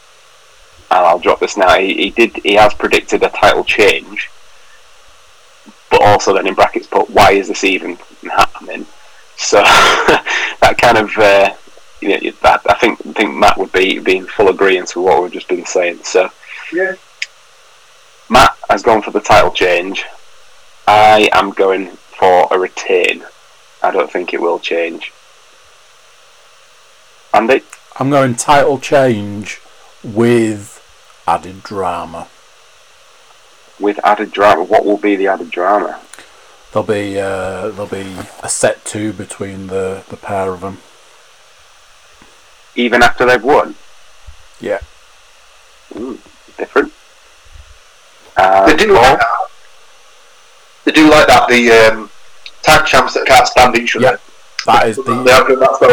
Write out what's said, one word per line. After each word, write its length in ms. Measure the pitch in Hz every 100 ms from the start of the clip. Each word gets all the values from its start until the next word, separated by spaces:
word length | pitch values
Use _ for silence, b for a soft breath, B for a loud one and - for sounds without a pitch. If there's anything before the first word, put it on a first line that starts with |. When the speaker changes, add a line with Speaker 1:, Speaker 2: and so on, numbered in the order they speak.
| _ _ _ _ _ _ _ _ -
Speaker 1:
I'll 300 | 90 87 87
drop 180 | 98 82
this 180 | 90 104
now, 220 | 90 92
he, 160 | 95
he 160 | - 95
did, 260 | - 113 -
he 120 | -
has 200 | 101 107
predicted 480 | - 107 - - 101
a 60 | 90
title 340 | - 101 85
change, 680 | 87 - 101 76 - - - - - b b b b b - _ _ _ _ _ - - -
but 120 | -
also 320 | 104 101 -
then 140 | 95 92
in 60 |
brackets 340 | 95 95 - -
put, 220 | 98 -
"Why 220 | 98 101
is 140 | 98 95
this 160 | 95
even 360 | 95 92 85 85 - -
happening?" 640 | 87 - 95 - - - - - b b b -
So, 220 | - 208
<laughs> 40 |
that 1120 | - - - - - 151 - - - - - -
kind 220 | 123 113
of, 180 | 101 107
uh, 380 | 104 98 98 - - - - -
you 80 | 101
know, 220 | 92 - -
that, 180 | - - -
I 60 |
think, 260 | - 113 - 76
I 60 |
think 220 | 78 101
Matt 240 | 71 104 -
would 140 | 92
be, 260 | 92 95 -
be 160 | - 92
in 100 | 92
full 220 | - 98
agreeance 460 | 92 98 92 90
with 120 | 87 92
what 160 | 87
we've 100 | 87
just 160 | 92 -
been 160 | 90 85
saying. 340 | 92 87 82
So, 260 | - 185 185 - B B B
Speaker 2:
Yeah. 220 | 175 185 185 _ - - _ _ _ _ _ _ _ _ _ -
Speaker 1:
Matt 280 | 127 131 - -
has 140 | 107
gone 200 | 120 110
for 80 | 104
the 100 | 107
title 300 | - 104 92
change. 540 | - 92 87 92 95 - - - - - - - - -
I 420 | 107 107 107 107
am 180 | - 98
going 380 | 95 95 95 92 - _ -
for 300 | 95 90 -
a 80 | 92
retain. 680 | 92 - - 90 - 85 - _ _ _ _ -
I 80 | -
don't 200 | 95 -
think 220 | 92 87
it 80 | 69
will 180 | 85 87
change. 540 | - 85 85 82 - _ _ _ _ _ _ _ _ _ _ _ _ _ _ _ _ _ _ _ _ _ _
Andy? 280 | 104 113 135 - - _ -
Speaker 3:
I'm 120 | 135
going 240 | 143 131
title 440 | 120 - 143 127 135
change 840 | - 147 131 107 101 101 101 - - b b b
with 800 | - 104 120 120 110 104 101 - _ _ _ _ -
added 360 | 85 90 95
drama. 640 | - 101 90 85 82 82 - _ _ _ _ _ _ _ _ _ _ _ _ _ _ -
Speaker 1:
With 220 | 101 101
added 280 | - 104 104
drama? 320 | 98 104 82
What 200 | 87 107
will 120 | 101 98
be 200 | 104 95
the 120 | 98
added 220 | 90 85
drama? 500 | 90 92 104 87 - - b b b b b b
Speaker 3:
There'll 140 | 107 101
be, 320 | 104 101 98
uh, 500 | 98 95 95 95 107
there'll 180 | 98 101
be 300 | 98 98 90 - -
a 60 | 113
set 360 | - 110 -
two 280 | - 107 107
between 560 | 95 98 - 98 95 95
the, 340 | 95 95 95 -
the 80 | -
pair 360 | - 98 95
of 100 | 90
them. 160 | 98 98 _ _ _ _ _ _ _ _ _ _ _ _ _ _ - _ _ _ _
Speaker 1:
Even 280 | - 120 120
after 220 | 120 -
they've 180 | 123 123
won? 320 | 123 156 - - - - - - - - - -
Speaker 3:
Yeah. 200 | 101 101 - _ _ _ _ _ _ _ _ _ - -
Speaker 1:
Ooh, 220 | 127 - - _ _ -
different. 340 | - - 302 - _ _ _ _ _ - - - _ _ _ _ _ -
Uh, 300 | 92 98 98
Speaker 2:
They 100 | -
do 180 | 208
Speaker 1:
Paul? 80 | 196
Speaker 2:
like 160 | 262 -
that. 280 | - - - - - - - _ _ _ _ _ _ _ _ _
They 80 | -
do 180 | 156 156
like 160 | 151 143
that, 220 | 120 120
the, 220 | 120 120
um, 400 | 113 110 110 104 - - - - -
tag 240 | - 151 -
champs 280 | - -
that 120 | 131 123
can't 200 | 127 -
stand 320 | 127 123 120
each 180 | 120 110
other. 80 |
Speaker 3:
Yeah. 120 | 127 - - - - - -
That 220 | 117 113
is 80 | 107
the 260 | 131 120
Speaker 2:
They 80 | 127
have 180 | 131 127
done 120 | 127
that 180 | 131 -
for 80 | 127